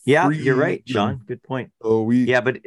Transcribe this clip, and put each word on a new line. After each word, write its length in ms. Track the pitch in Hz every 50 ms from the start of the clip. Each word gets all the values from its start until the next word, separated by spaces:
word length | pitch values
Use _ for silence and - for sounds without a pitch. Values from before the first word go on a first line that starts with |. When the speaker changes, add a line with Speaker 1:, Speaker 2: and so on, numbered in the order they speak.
| -
Speaker 1:
Yeah, 240 | 123 139 156 180 147
you're 240 | 156 156 147 143 131
right, 260 | 127 147 180 - - -
Speaker 2:
freeze 100 | 123 127
Speaker 1:
Sean. 140 | 107 101 120
Speaker 2:
and 140 | 135 127 - -
Speaker 1:
Good 160 | 123 - _
point. 280 | - 131 131 113 - _ _ 110
Speaker 2:
so 180 | 113 113 113
we 220 | 110 113 120 123 123
Speaker 1:
Yeah, 180 | 123 127 123
but 180 | 113 127 123 - -